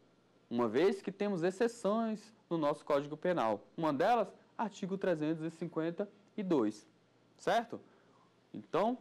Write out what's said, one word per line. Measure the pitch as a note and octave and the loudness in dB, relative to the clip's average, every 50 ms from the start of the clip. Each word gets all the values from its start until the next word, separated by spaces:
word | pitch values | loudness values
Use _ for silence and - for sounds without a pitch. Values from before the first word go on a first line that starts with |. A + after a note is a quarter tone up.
| _ _ _ _ _ _ _ _ _ _ | _ _ _ _ _ _ _ _ _ _
uma | A#2 A#2+ A#2+ A2+ | -2 0 0 2
vez | G#2 B2+ E3+ G3 G3 F#3+ | 2 4 4 4 2 2
que | - G3+ | -4 -8
temos | F#3+ - G3+ G#3 G3+ F3 | -6 -4 -4 -2 -2 0
exceções | D#3+ F#3 F#3 - A#3+ A#3 A#3 - - F#3+ G#3 A3+ A3+ A3 A3 G#3 - - - - _ _ | 0 -2 0 0 -2 -2 -2 -2 -2 0 0 0 0 -2 -4 -6 -8 -14 -20 -20 _ _
no | E3+ | -2
nosso | E3 D3+ C#3+ D3+ D3+ - | 0 0 0 0 -2 -2
Código | - D3+ C#3+ D3 D3 D3+ D3+ | 0 0 0 0 -2 -8 -4
Penal. | - F3+ F3+ D#3+ A#2 A2+ G#2+ G2+ - - _ | -2 0 0 2 2 2 0 0 -4 -10 _
Uma | - E3 D#3 | -2 0 0
delas, | C#3+ C3 E3 G#3 A#3+ A#3 G3+ F#3 - - - _ _ | 2 2 4 4 4 4 2 0 -4 -14 -20 _ _
artigo | - A#3+ G3+ - - - F3+ F#3+ | -6 -6 -6 -4 -6 -6 -6 -4
trezentos | F#3+ G3 F#3+ F3 D#3 D3+ D3+ E3 D#3+ D#3 | -2 0 0 0 2 0 -2 -2 -2 -4
e | E3 | -6
cinquenta | E3 - F3+ E3 - E3 D#3+ E3 E3+ - G3+ G3+ - - - - _ - | -6 -6 -8 -6 -4 -2 -2 -2 -2 -4 -6 -6 -6 -16 -20 -14 _ -8
e | G#3 | -2
dois, | F#3 E3+ C#3+ A2+ - - - - - _ _ _ _ _ _ _ _ _ _ | 2 4 4 4 2 0 -4 -12 -20 _ _ _ _ _ _ _ _ _ _
certo? | - - F#3 A3+ A#3 - - G2+ - - - - _ _ _ _ _ _ _ _ _ _ - | -2 0 0 0 0 -2 -10 -14 -14 -18 -20 -20 _ _ _ _ _ _ _ _ _ _ -14
Então, | G#2+ G#2+ - - D#3 G3 A3+ B3+ B3 | -14 -12 -4 -2 0 0 0 0 -4